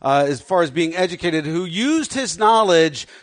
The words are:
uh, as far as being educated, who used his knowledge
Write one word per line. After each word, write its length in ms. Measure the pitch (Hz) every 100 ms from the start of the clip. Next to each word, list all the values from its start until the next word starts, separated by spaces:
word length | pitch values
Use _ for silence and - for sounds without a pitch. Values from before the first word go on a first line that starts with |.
uh, 240 | 135 139 143
as 140 | 139
far 220 | - 185
as 80 | 160
being 260 | 139 165 175
educated, 480 | 185 170 170 160
who 220 | 151 165 185
used 480 | 170 262 320 285
his 240 | 262 233 160
knowledge 680 | 214 226 202 165 160 139 - -